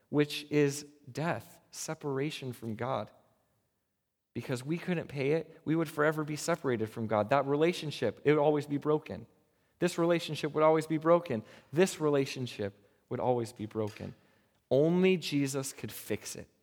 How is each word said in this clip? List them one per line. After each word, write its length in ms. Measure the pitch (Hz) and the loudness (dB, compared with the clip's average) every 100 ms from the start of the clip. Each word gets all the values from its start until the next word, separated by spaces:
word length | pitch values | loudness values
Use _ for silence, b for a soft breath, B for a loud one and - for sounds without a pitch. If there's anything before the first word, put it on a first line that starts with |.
| - | -2
which 380 | 143 147 - - | 2 2 -2 -2
is 380 | 147 143 139 - _ - | 2 2 0 -10 _ -12
death, 460 | 123 165 131 - - _ | -6 -4 -4 -8 -20 _
separation 840 | - - 156 147 135 147 - 131 | -12 -10 -6 -4 -2 -4 -6 -10
from 200 | 117 113 | -8 -8
God. 360 | 107 123 123 107 _ _ _ _ _ _ _ _ _ _ _ _ | -6 -4 -4 -6 _ _ _ _ _ _ _ _ _ _ _ _
Because 320 | 120 120 123 | -10 -6 -6
we 140 | 135 170 | -6 -6
couldn't 300 | 185 170 - | -4 -4 -4
pay 240 | 139 135 | -4 0
it, 280 | 160 - - - | 0 -4 -8 -2
we 100 | 160 | -2
would 140 | 156 | -2
forever 340 | - 147 156 | 2 2 2
be 120 | 151 147 | -4 -4
separated 520 | - 170 139 117 110 | -2 -2 0 0 -2
from 180 | - 110 | -4 0
God. 220 | 107 107 | 2 4
That 180 | 139 135 | 2 2
relationship, 720 | 143 165 175 156 - 113 - | 2 2 0 -6 -4 -4 0
it 80 | 135 | 2
would 80 | 151 | 4
always 240 | 147 151 | 4 2
be 140 | 143 143 | 0 -2
broken. 480 | 147 151 - 98 - _ _ _ _ - | 0 0 -2 -12 -14 _ _ _ _ -2
This 200 | 175 175 | -2 2
relationship 560 | 170 170 170 151 156 | 2 2 0 -4 -2
would 100 | 147 | 4
always 220 | 156 160 156 | 6 6 2
be 100 | 156 | 2
broken. 460 | 160 170 170 113 - b b | 4 4 4 -4 -6 b b
This 300 | 147 190 - | 2 2 2
relationship 720 | 151 143 135 135 123 - 101 - _ _ - | 2 2 0 -4 -8 -6 -6 -8 _ _ -8
would 100 | 120 | -2
always 320 | 120 123 113 | 0 0 -2
be 140 | - 104 | -8 -6
broken. 480 | 110 104 - 95 - _ _ _ _ - | -4 -4 -6 -12 -14 _ _ _ _ 0
Only 480 | 127 160 180 190 185 | 4 4 4 4 2
Jesus 560 | 143 143 139 139 135 | 0 0 0 -2 -6
could 180 | - 113 | -8 -12
fix 420 | - - 104 - | -10 -6 -6 -8
it. 120 | - - _ | -14 -16 _